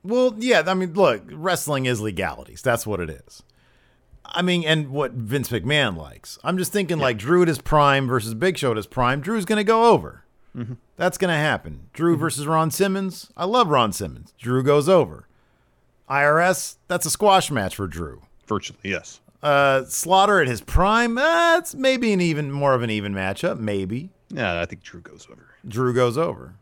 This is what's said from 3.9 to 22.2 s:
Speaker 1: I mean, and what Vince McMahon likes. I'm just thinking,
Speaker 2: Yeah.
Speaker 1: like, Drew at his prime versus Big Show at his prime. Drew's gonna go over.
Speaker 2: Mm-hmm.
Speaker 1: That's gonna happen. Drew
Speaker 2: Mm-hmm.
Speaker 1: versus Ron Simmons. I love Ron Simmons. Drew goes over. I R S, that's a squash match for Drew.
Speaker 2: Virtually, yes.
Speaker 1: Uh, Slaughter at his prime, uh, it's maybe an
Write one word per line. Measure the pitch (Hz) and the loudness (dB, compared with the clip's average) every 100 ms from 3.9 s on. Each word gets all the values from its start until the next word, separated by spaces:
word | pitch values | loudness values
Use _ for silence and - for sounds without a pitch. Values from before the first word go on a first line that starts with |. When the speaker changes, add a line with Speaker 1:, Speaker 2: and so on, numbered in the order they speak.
| _ _ - - | _ _ -20 -10
Speaker 1:
I | - | -4
mean, | 180 175 | 0 0
and | 160 160 143 | 2 0 -2
what | 139 131 | -4 -4
Vince | 123 107 139 117 | -6 -4 -4 -2
McMahon | 117 101 151 123 82 | -4 0 0 0 -4
likes. | 71 52 - - | -12 -20 -20 -10
I'm | 147 185 | -6 -4
just | 180 | -2
thinking, | 208 170 165 | -2 -2 0
Speaker 2:
Yeah. | |
Speaker 1:
like, | 135 110 | 0 -2
Drew | 117 175 | 2 4
at | 170 | 4
his | 135 | 0
prime | - 151 143 139 131 | 2 4 6 4 2
versus | 127 110 | -2 -4
Big | 113 185 175 | -2 -2 0
Show | 131 | -2
at | 107 | -2
his | 98 | -4
prime. | - 123 139 | -2 0 0
Drew's | 147 226 | -2 -4
gonna | 180 214 | 0 0
go | 208 226 233 | 2 4 6
over. | 180 80 - _ _ _ 127 | 4 2 -16 _ _ _ -12
Speaker 2:
Mm-hmm. | 113 123 _ - | -12 -12 _ -2
Speaker 1:
That's | 180 - | -2 0
gonna | 185 156 | -2 0
happen. | 151 107 82 71 - | 0 -2 -6 -16 -16
Drew | - 170 | -2 0
Speaker 2:
Mm-hmm. | 160 | 2
Speaker 1:
versus | 160 135 147 | -2 -4 0
Ron | 160 160 | 0 0
Simmons. | - 196 190 190 175 - - | 0 0 0 -6 -8 -18 -8
I | |
love | 180 247 196 | 0 2 4
Ron | 143 110 | 4 2
Simmons. | 90 90 60 - _ | -2 -8 -10 -20 _
Drew | 120 131 | -2 0
goes | 131 143 147 | 4 4 6
over. | 185 104 71 - _ _ _ _ _ _ _ _ | 4 4 -6 -20 _ _ _ _ _ _ _ _
I | 135 | 2
R | 147 156 | 2 4
S, | 175 180 - - _ | 2 0 -6 -14 _
that's | 175 | -4
a | 160 | -4
squash | - 208 190 - | 0 4 4 2
match | 127 95 - | -4 -4 -6
for | 95 | -8
Drew. | 76 78 - _ _ _ | -8 -10 -12 _ _ _
Speaker 2:
Virtually, | 104 - - | -6 -6 -12
yes. | 98 87 - - _ _ | -8 -8 -10 -20 _ _
Speaker 1:
Uh, | 147 143 139 135 | 0 2 4 0
Slaughter | 127 - 160 190 202 196 | -2 -8 2 4 6 4
at | 135 | 2
his | 117 | -2
prime, | - - 190 226 240 233 | 0 2 4 2 0 0
uh, | 302 339 339 330 | 0 2 2 2
it's | 349 | 0
maybe | - 262 262 233 | -2 0 0 0
an | 196 | 2